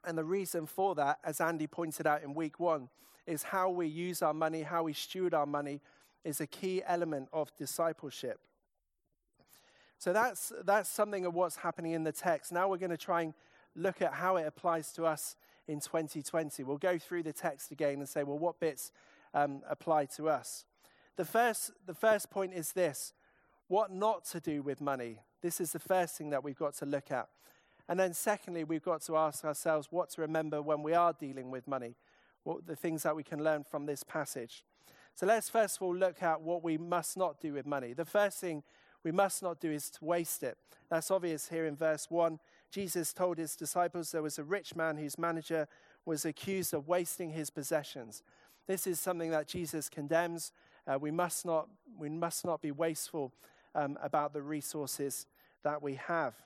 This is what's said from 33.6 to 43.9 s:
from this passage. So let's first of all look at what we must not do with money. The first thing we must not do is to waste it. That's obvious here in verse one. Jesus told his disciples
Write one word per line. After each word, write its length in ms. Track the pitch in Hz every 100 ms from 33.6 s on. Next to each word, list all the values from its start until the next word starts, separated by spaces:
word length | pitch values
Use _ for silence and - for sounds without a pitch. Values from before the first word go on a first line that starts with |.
from 220 | 147 151 147
this 160 | 143
passage. 640 | - 160 139 135 113 - _ _ - - -
So 120 | - 185
let's 220 | 226 -
first 280 | 233 208 -
of 60 |
all 120 | 185
look 280 | 180 185 165
at 180 | 175 160
what 240 | 160 175
we 140 | 165 156
must 380 | 170 175 156 185
not 240 | 180 143
do 120 | 156
with 140 | 143 135
money. 260 | 143 123
The 120 | 123
first 340 | 160 208 202 -
thing 220 | 180 156 - _ _ _
we 80 | 170
must 300 | 175 196 -
not 180 | 180 165
do 100 | 165
is 200 | 151 -
to 140 | -
waste 380 | 160 175 165 -
it. 140 | 131 - _ - _
That's 200 | 160 -
obvious 380 | 190 170 156 -
here 180 | 165 160
in 100 | 147
verse 340 | 160 151 -
one. 300 | 170 165 160 _ _ _
Jesus 420 | 196 190 180 156
told 260 | - 180 170
his 160 | 160
disciples 560 | - 156 180 175